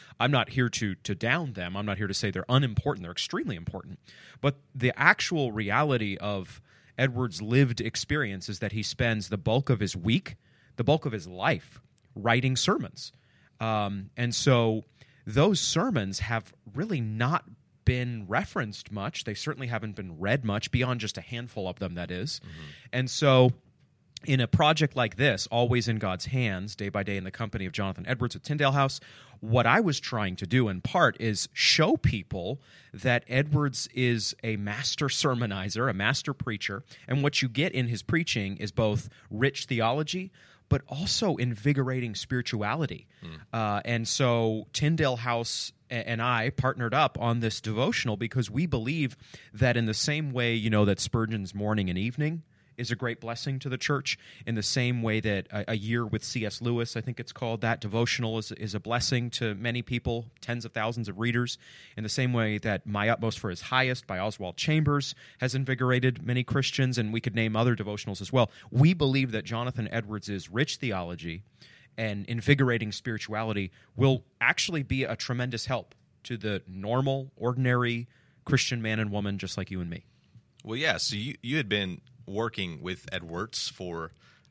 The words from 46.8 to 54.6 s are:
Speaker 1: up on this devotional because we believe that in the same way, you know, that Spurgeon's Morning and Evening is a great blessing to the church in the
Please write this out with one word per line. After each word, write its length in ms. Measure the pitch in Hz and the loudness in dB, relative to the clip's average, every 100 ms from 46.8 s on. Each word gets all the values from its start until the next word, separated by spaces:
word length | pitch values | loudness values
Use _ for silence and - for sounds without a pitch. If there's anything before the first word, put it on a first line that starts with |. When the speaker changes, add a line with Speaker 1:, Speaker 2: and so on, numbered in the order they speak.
| 117 | 0
Speaker 1:
up 240 | 131 139 - | 2 2 2
on 200 | 117 117 | 0 2
this 200 | 113 - | 0 -2
devotional 560 | 110 110 151 - 117 101 | -4 0 0 0 -2 -2
because 340 | 113 131 110 | -2 -2 -2
we 140 | 117 175 | -2 0
believe 500 | 123 117 160 135 - - - - | -2 -2 -2 -2 -4 -20 -20 -16
that 240 | 110 127 117 | 2 4 4
in 80 | |
the 80 | 113 | 2
same 400 | 107 - 151 147 | 0 0 0 -2
way, 220 | 123 120 | 0 2
you 160 | 117 110 | 2 4
know, 160 | 107 101 | 6 6
that 120 | 95 | 4
Spurgeon's 560 | - 117 110 110 95 | 0 0 0 -2 -4
Morning 360 | 101 107 107 92 | -4 0 0 0
and 80 | 90 | 0
Evening 440 | 113 135 151 165 - _ _ - | -2 0 -2 -2 -10 _ _ -10
is 140 | 120 | -4
a 60 | 120 | -2
great 240 | 123 - | -4 -6
blessing 380 | 113 117 139 131 | -8 -6 -4 -4
to 80 | 135 | -4
the 80 | 127 | -6
church 400 | - 143 - - - - - | -2 -2 -2 -8 -10 -14 -6
in 80 | |
the 80 | 113 | -4